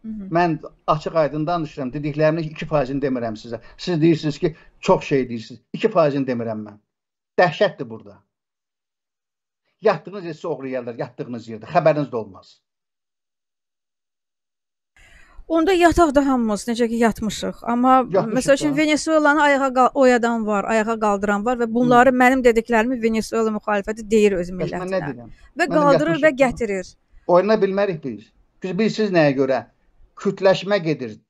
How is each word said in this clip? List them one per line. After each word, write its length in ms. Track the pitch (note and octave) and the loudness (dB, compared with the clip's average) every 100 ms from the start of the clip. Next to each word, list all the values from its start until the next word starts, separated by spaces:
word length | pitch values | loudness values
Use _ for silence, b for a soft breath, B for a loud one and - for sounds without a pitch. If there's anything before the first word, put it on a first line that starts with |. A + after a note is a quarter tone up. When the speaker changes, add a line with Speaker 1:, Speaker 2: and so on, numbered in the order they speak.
Speaker 1:
Hı 60 | A3 | -12
hı. 220 | A3 F#3+ | -12 -4
Speaker 2:
Mən 220 | E3 F3 D3+ - _ - | -2 0 -2 -8 _ -4
açıq 300 | D#3 - D#3+ | -4 -2 -2
aydın 260 | D3 D3+ D#3 | 0 -2 -4
danışıram, 440 | F3 D3+ - C3 | -4 -6 -8 -10
dediklərimin 540 | C#3+ D3 C#3+ D#3 E3 D#3 | -6 -8 0 0 0 -6
iki 160 | D#3+ D#3+ | -10 -4
faizini 360 | D#3 B2+ C#3 | -2 -2 -4
demirəm 340 | C3+ B2+ A#2 G#2+ | -2 -4 -6 -8
sizə. 220 | A#2+ A2+ b b | -12 -14 b b
Siz 240 | - E3+ | -6 2
deyirsiniz 380 | D#3+ D#3 D#3 D3 | 2 2 -2 -4
ki, 160 | E3+ b b _ | -4 b b _
çox 240 | - F#3 | 0 0
şey 240 | - C#3+ A#2+ | 2 -2 -2
deyirsiniz. 320 | A#2+ A2+ A#2+ _ | -6 -12 -20 _
İki 160 | - - | -4 -2
faizini 360 | F3+ D3+ C#3 C3 | 2 0 0 -4
demirəm 380 | A#2+ A#2 G#2+ G#2+ | -4 -6 -8 -12
mən. 140 | G#2 _ _ _ _ _ - | -18 _ _ _ _ _ 0
Dəhşətdir 520 | F3+ - G3+ - B2 | 0 2 -2 -2 -14
burada. 280 | A2 G2+ F#2+ _ _ _ _ _ _ _ _ _ _ _ _ _ _ _ _ | -14 -18 -20 _ _ _ _ _ _ _ _ _ _ _ _ _ _ _ _
Yatdığınız 420 | G3 F3 - G3+ F3 | 0 0 -6 -12 -12
yerdə 120 | D#3 | -10
sizə 100 | F3 | -8
oğru 200 | C3+ C3+ | -8 -6
gəlirlər, 280 | B2+ A#2+ A#2 | -8 -8 -10
yatdığınız 480 | A2+ - C3 A#2+ A2 | -12 -10 -12 -12 -12
yerdə. 200 | A2 A2 | -16 -2
Xəbəriniz 380 | F3 D#3 D3 C3+ | 2 2 2 -2
də 40 | A#2+ | -6
olmaz. 360 | G#2+ F2+ _ _ _ _ _ _ _ _ _ _ _ _ _ _ _ _ _ _ _ _ _ _ _ _ _ _ b b b b - | -8 -14 _ _ _ _ _ _ _ _ _ _ _ _ _ _ _ _ _ _ _ _ _ _ _ _ _ _ b b b b -4
Speaker 1:
Onda 260 | D#4+ D#4+ | 0 2
yataq 400 | F#4 E4+ D#4+ E4 C4+ | 4 4 4 2 4
da 60 | |
hamımız, 380 | C#4 C4 A3+ G#3 - | 2 0 0 -4 -4
necə 180 | A3+ A#3 | -2 -2
ki, 80 | A3+ | 2
yatmışıq. 680 | A#3 - G#3+ - F#3 F3+ | 0 0 -6 -6 -8 -8
Amma, 320 | - A#3+ B3+ C4 | -4 0 4 4
Speaker 2:
Yatmışıq 380 | B3 F#3 A3+ A3+ | 4 0 0 -2
Speaker 1:
məsəl 160 | B3+ | 2
üçün, 180 | C#4 D4+ | 2 2
Speaker 2:
da. 60 | C#4 | 0
Speaker 1:
Venesuelanı 640 | D#4 D4+ - D#4 D4 D4 | 2 0 2 2 2 2
ayağa 240 | D4 C#4 C4+ | 2 2 0
qal-, 180 | B3 B3 | 2 2
oyadan 520 | C#4+ B3+ B3 A#3 A#3 G#3+ | 4 4 4 2 -2 -2
var, 160 | G#3+ | -2
ayağa 320 | A3+ A3+ G#3+ A3+ | 0 0 0 0
qaldıran 460 | G#3+ G3+ G#3 G3+ G#3+ | 0 0 0 -2 -2
var 120 | B3+ | -2
və 80 | A#3 | -2
bunları, 400 | A3+ B3 B3 B3+ | 0 4 6 6
Speaker 2:
Hı. 20 | B3+ | 6
Speaker 1:
mənim 280 | B3 C4+ B3 | 4 6 4
dediklərimi 560 | A3+ A3 A#3 A3+ C4 | 2 0 0 0 -2
Venesuela 500 | A3 A3 G#3 A3+ A3 | -2 -2 -2 -2 -2
müxalifəti 540 | G#3+ - G#3 G3+ G#3+ G#3+ | -4 -4 -4 -4 -10 0
deyir 200 | G#3+ G#3 F#3+ | 4 4 2
öz 120 | F3 | -4
Speaker 2:
Bəs 40 | |
mən 80 | F#3 F3+ | -6 -6
nə 140 | F3 F#3 | -6 -4
Speaker 1:
millətinə. 240 | F#3+ F3 | -4 -4
Speaker 2:
deyirəm? 240 | A#2+ A#2 b b - | -10 -14 b b -4
Speaker 1:
Və 80 | F4 | 0
Speaker 2:
Mən 80 | |
də 80 | D#4+ | 2
Speaker 1:
qaldırır 400 | C#4+ C#4 D4+ E4 | 4 4 2 2
və 100 | D4+ | 2
Speaker 2:
yatmışıq 80 | C4 | 2
da. 40 | C4 | 0
Speaker 1:
gətirir. 480 | - A3+ G3 F3+ _ _ - - | 0 -6 -6 -8 _ _ -18 2
Speaker 2:
Oyuna 280 | F3 F#3+ G#3+ | 2 4 2
bilmərik 420 | F#3+ F#3+ G3+ E3 | 2 0 -2 -4
biz. 280 | C#3+ G#2+ - _ _ _ | -8 -12 -16 _ _ _
Biz 140 | F#3 F3+ | -8 -2
bilirsiniz 320 | A3 - G#3+ | -2 0 0
nəyə 240 | F3+ D3+ C3 | 2 2 2
görə? 180 | C3 C3 - _ _ _ - - | 0 -2 -6 _ _ _ -20 -6
Kütləşmə 640 | G3+ G3 F#3+ F#3 F3+ G#3 | -4 2 2 2 0 -2
gedir. 420 | D#3+ C#3 A#2+ G#2+ _ | -2 -4 -6 -14 _